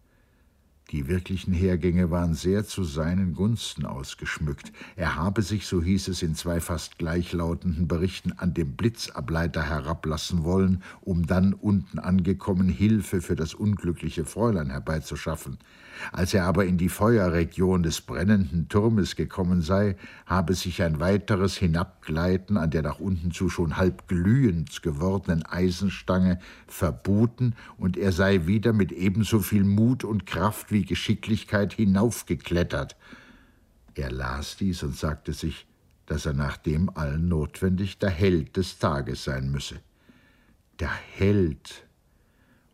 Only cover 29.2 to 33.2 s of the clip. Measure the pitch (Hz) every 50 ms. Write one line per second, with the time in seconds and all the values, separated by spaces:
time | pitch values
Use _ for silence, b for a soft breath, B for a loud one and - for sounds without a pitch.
29.2 | 107 - 113 107 92 - - 104 95 98 101 104 110 120 131 123 - 104 110 101
30.2 | - - - 85 85 107 104 - - - 107 104 90 - 92 - - - 110 -
31.2 | - - 110 101 - - - 101 101 90 - - 113 95 95 98 107 120 113 -
32.2 | - - 98 71 - - 87 87 87 - - 73 69 - - B B B B B